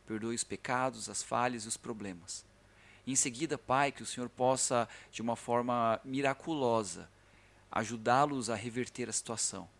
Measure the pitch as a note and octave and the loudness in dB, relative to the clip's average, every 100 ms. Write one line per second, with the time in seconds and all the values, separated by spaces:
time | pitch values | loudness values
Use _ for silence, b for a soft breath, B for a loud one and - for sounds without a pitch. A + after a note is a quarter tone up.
0 | - A2 A2+ A#2 - - - B2+ C3 A#2 | -6 -4 -2 -2 -4 -6 -2 0 0 -2
1 | G#2+ G2+ - A#2+ B2 A#2+ A2 - - A2 | -8 -8 -2 2 2 0 -6 -8 -6 -8
2 | G2+ F2 F#2 - - - B B B B | -8 -10 -12 -14 -14 -20 B B B B
3 | - C3+ C#3+ A#2 D#3 C#3+ - C3 C#3+ - | -2 0 2 0 -4 -4 2 4 4 0
4 | A2+ - B2 - B2+ C3 - B2 A2 B | -10 -6 -8 2 4 4 4 2 0 B
5 | B - A2+ A2+ - A#2+ A#2+ A#2+ A2+ A2 | B -6 -4 -4 0 0 2 2 2 2
6 | C3+ C3 C#3 C#3 - D#3 B2 A2+ G2 F#2 | -2 0 0 0 -2 0 4 4 2 -6
7 | E2+ _ B B B B B - A2 A#2 | -14 _ B B B B B -2 -2 -2
8 | A2+ B2+ D3 C#3 A2+ G#2+ A#2 A2+ A#2+ - | 4 4 4 2 -2 -4 -4 -4 -6 -4
9 | A#2 G#2+ - A2 - G2 - - | -4 -4 -4 -4 -2 -4 -12 -18